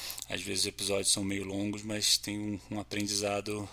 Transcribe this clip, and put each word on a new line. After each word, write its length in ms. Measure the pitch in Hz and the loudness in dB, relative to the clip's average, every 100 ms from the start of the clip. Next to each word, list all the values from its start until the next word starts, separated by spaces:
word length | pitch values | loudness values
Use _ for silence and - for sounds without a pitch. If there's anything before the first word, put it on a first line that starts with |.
| - - - | -8 -6 -4
às 120 | 98 | -4
vezes 200 | 92 95 | -2 0
os 60 | 98 | 0
episódios 440 | - 98 98 98 | 0 0 2 4
são 120 | - | 2
meio 200 | 95 98 | 2 0
longos, 400 | 95 98 104 101 | -2 -2 0 -2
mas 340 | 107 107 101 - | -4 0 4 4
tem 220 | - 104 | 4 -2
um, 200 | 104 101 - | -2 -4 -4
um 80 | 107 | -6
aprendizado 880 | 101 104 101 101 104 101 104 104 101 | -4 -2 0 2 2 2 0 -4 -6